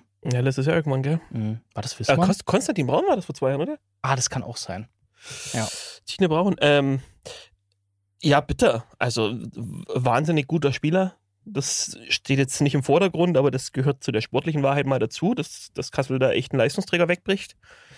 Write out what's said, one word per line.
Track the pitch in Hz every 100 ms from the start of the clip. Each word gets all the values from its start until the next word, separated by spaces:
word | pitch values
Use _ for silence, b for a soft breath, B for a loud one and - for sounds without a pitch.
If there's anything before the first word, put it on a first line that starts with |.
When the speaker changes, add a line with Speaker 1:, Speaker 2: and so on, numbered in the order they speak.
| - _
Speaker 1:
Ja, | - 123
letztes | 131 131 139
Jahr | 170
irgendwann, | 151 135
gell? | 135 160 -
Speaker 2:
Mhm. | 120 107 113 -
War | -
das | - -
Speaker 1:
Äh, |
Speaker 2:
Wissmann? | 113 139
Speaker 1:
Konst-, | 185 208 -
Konstantin | 202 269 214 127
Braun | 143 381
war | 254
das | -
vor | 143
zwei | 131
Jahren, | 139
oder? | 175 302 _ _
Speaker 2:
Ah, | 131 135
das | -
kann | 131
auch | - 117
sein. | - 92 113 _ _ B B B B
Ja. | 120 107 B B B -
Speaker 1:
Tine | - 185
Braun, | 156 190 -
ähm, | 143 147 139 135 - _ B B B _ _ _ _ _ _ _
ja, | 156 143
bitter. | - - 226 117 - -
Also, | 123 117 107
w-, | 120 120 - 113 - -
wahnsinnig | 123 123 120 156 160 135
guter | 165 143
Spieler. | 131 151 180 185 - _ _ -
Das | 196 139 - - 107 110
steht | - - 135
jetzt | 135 -
nicht | 143 147
im |
Vordergrund, | 131 151 196 160 175 160
aber | 139
das | 127 -
gehört | - 135 135
zu | -
der | 110
sportlichen | - 131 165 151
Wahrheit | 135 143 139
mal | 135
dazu, | 110 - 175
dass, | 247 143 - -
dass | - -
Kassel | - 131 131
da | 131
echt | - 135
einen | 135
Leistungsträger | 120 - - 175 170
wegbricht. | 175 - 196 - - B B B